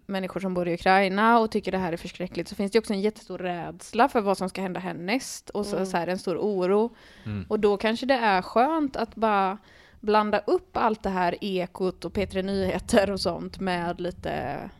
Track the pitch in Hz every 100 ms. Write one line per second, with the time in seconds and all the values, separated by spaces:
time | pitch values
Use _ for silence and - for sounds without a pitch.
0 | - 196 185 - 190 180 175 170 190 190
1 | 196 190 220 233 220 208 208 190 180 170
2 | 180 - 180 - - 202 202 220 220 196
3 | 208 214 - 180 180 175 160 170 - 220
4 | 269 247 202 185 185 - 190 170 180 160
5 | 180 254 - - - 196 208 180 190 185
6 | 170 190 - 165 214 190 180 202 226 -
7 | - - 110 104 - 214 208 202 214 226
8 | 262 269 226 185 180 226 269 320 285 -
9 | 226 - 220 202 190 202 _ - - -
10 | 214 214 208 208 - 359 - - 233 220
11 | 202 185 175 175 208 185 175 - 185 -
12 | 175 208 190 190 190 196 185 180 - 240
13 | 196 190 185 165 180 180 190 175 175 175
14 | 175 180 165 151 127 143 185 -